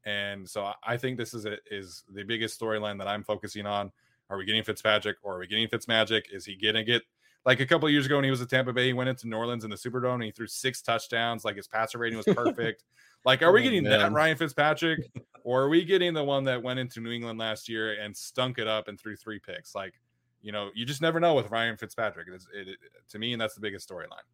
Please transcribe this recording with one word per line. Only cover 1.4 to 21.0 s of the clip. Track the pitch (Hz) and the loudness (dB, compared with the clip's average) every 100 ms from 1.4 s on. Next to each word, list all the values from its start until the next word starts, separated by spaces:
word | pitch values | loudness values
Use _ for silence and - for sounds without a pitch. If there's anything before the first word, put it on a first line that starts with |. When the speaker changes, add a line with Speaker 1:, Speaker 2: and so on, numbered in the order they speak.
Speaker 1:
a, | 104 104 - | -8 -8 -8
is | 101 95 82 _ | -10 -10 -18 _
the | 95 | -12
biggest | 101 113 110 - | -6 -4 -4 -4
storyline | 113 107 104 101 | -4 -2 -2 -4
that | 98 | -4
I'm | 104 | -4
focusing | 101 104 101 107 104 | -2 -4 -4 -8 -4
on. | 101 101 _ _ _ _ | -2 -4 _ _ _ _
Are | 98 | -8
we | |
getting | 95 110 | -2 -2
Fitzpatrick | 107 107 107 107 104 101 | -2 0 4 4 2 -6
or | 104 90 | -8 -8
are | |
we | 92 | -4
getting | 107 113 | -2 -2
Fitzmagic? | 113 - 113 107 110 - | -4 2 2 4 2 -2
Is | 98 | -14
he | 98 | -14
gonna | 98 107 110 | -2 0 2
get, | 110 117 - _ _ _ | 2 0 0 _ _ _
like, | 127 131 | 2 4
a | 131 | 4
couple | 165 151 | 4 6
of | |
years | 147 135 | 4 4
ago | 143 | 2
when | |
he | 135 | 4
was | 127 | 0
at | 120 | 2
Tampa | 131 127 | 2 2
Bay, | 123 127 | 2 2
he | |
went | 123 127 | 2 -2
into | 123 117 | -2 -4
New | 110 | -4
Orleans | 117 120 | -2 -4
in | 110 | -6
the | 101 | -8
Superdome | 127 123 123 | -6 -2 -2
and | 123 | -2
he | 110 | -4
threw | 110 110 | -8 -10
six | - 131 123 | -4 -4 -2
touchdowns. | - 117 - 117 117 113 | 0 0 0 -2 0 -2
Like, | 110 101 | -4 -6
his | - | -6
passer | 110 113 117 | -2 -2 -2
rating | 117 113 | -4 0
was | 107 | 2
Speaker 2:
<laughs> | |
Speaker 1:
perfect. | 170 120 - 113 - _ _ _ _ | 2 2 0 -4 -4 _ _ _ _
Like, | 127 131 | 4 6
are | 165 | 8
we | 208 | 8
Speaker 2:
Oh, | |
Speaker 1:
getting | 254 202 | 6 2
that | - 107 | 6 6
Speaker 2:
man. | 170 | 6
Speaker 1:
Ryan | 151 160 156 | 4 4 2
Fitzpatrick | 160 - 147 151 165 156 - - | 0 2 2 4 0 0 -4 -14
Speaker 2:
<laughs> | - - | -18 -12
Speaker 1:
or | 120 127 | 0 2
are | 139 | 6
we | 165 | 4
getting | 175 185 180 | 6 4 4
the | 160 | 0
one | 139 139 | 0 2
that | 135 127 | 2 0
went | 123 127 | -2 -4
into | 127 113 | -6 -8
New | 117 | -8
England | 117 117 113 | -6 -6 -4
last | 113 107 - | -4 -4 -6
year | 110 110 104 | -4 -2 -4
and | 104 98 | -8 -10
stunk | - - 127 123 | -6 -2 0 0
it | 110 | 0
up | 110 107 | -2 -4
and | 104 | -12
threw | 110 101 | -14 -12
three | 113 104 | -12 -12
picks? | - 85 - | -12 -14 -10
Like, | 101 95 _ _ _ _ _ | -10 -10 _ _ _ _ _
you | 104 | -10
know, | 104 101 | -8 -6
you | 104 120 | -8 -6
just | 139 | -2